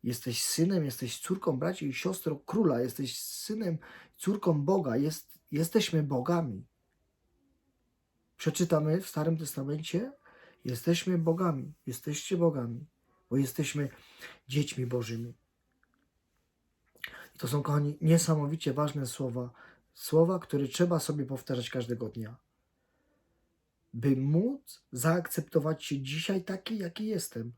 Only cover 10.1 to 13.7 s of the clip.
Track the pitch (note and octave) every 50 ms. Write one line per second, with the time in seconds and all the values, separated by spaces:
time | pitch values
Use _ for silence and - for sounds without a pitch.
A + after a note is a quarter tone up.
10.1 | C#4 _ _ - - - - - _ _ _ C3 B2 A#2 - E3 E3+ E3+ - F#3
11.1 | F#3 F3 D#3+ E3 E3 E3+ F#3 F3 D#3 C3+ C3 C#3+ - _ _ - A#2+ - - D3+
12.1 | D3 D3+ - - G3 F3 E3+ E3 D3+ C#3 A#2+ A#2 A#2 B2 C#3+ - _ _ _ _
13.1 | _ _ _ _ A#2+ C3+ C#3 B2+ - - D3 -